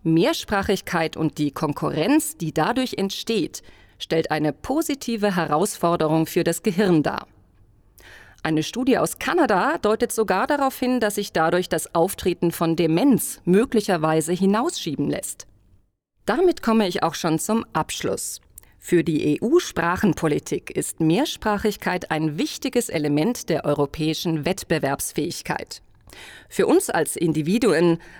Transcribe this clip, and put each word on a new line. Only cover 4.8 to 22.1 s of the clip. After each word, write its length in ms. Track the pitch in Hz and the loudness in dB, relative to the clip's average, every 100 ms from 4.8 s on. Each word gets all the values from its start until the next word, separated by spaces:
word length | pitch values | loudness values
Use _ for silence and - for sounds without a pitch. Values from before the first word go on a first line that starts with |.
| 320 277 - 233 202 185 | -2 -4 -4 0 0 0
Herausforderung 920 | 156 151 - - 170 170 156 160 160 | 0 0 0 0 0 2 2 2 2
für 180 | 180 | 0
das 200 | 170 165 | 0 0
Gehirn 400 | 220 170 202 160 | -2 2 4 4
dar. 240 | 139 - - _ _ _ _ _ _ _ - - - - | 2 -4 -10 _ _ _ _ _ _ _ -20 -20 -20 -8
Eine 220 | 160 156 | -2 -2
Studie 340 | 151 233 254 220 | -2 -2 2 2
aus 220 | 165 - | 2 -2
Kanada 580 | - 349 262 190 233 320 | -2 0 2 2 0 0
deutet 360 | 208 220 233 | 0 0 0
sogar 340 | - 214 190 254 | -2 0 0 0
darauf 320 | 285 269 - | 0 0 0
hin, 220 | 247 254 | -2 0
dass 140 | 214 202 | 0 -2
sich 180 | 202 | -2
dadurch 340 | 175 160 180 180 | 2 2 2 0
das 260 | 165 - | -4 -2
Auftreten 580 | 170 185 - 185 175 170 | 0 0 0 -4 0 -2
von 260 | - 165 165 | 0 0 2
Demenz 640 | 165 165 226 208 - - | 2 4 4 2 0 -6
möglicherweise 880 | - 185 269 226 208 175 156 160 156 | 4 4 4 0 0 0 2 0 0
hinausschieben 760 | 180 196 208 311 - 170 139 143 | 0 2 2 -2 -4 -6 -4 -2
lässt. 360 | 147 - - - _ _ - _ _ _ _ - | -4 -8 -14 -18 _ _ -20 _ _ _ _ -2
Damit 360 | 247 359 - | 2 2 2
komme 260 | - 226 196 | 2 2 2
ich 160 | 175 | 0
auch 120 | 165 - | -2 -2
schon 220 | 170 160 | 0 0
zum 280 | - 220 - | 0 -2 -2
Abschluss. 640 | 160 - - - 190 - - _ - - _ | -4 -4 -4 -4 -4 -8 -12 _ -20 -20 _
Für 260 | - 175 | 0 2
die 320 | 165 151 147 147 | 2 0 0 0
E-U-Sprachenpolitik 1400 | 226 349 - - 170 180 196 147 160 147 - - - | 2 2 2 -4 -2 0 0 2 0 -2 -4 -8 -6
ist 300 | - - - | -8 -6 0
Mehrsprachigkeit 1120 | 160 175 311 - 220 202 214 202 190 180 - | 2 2 0 -2 -2 0 -2 -2 -4 -4 -4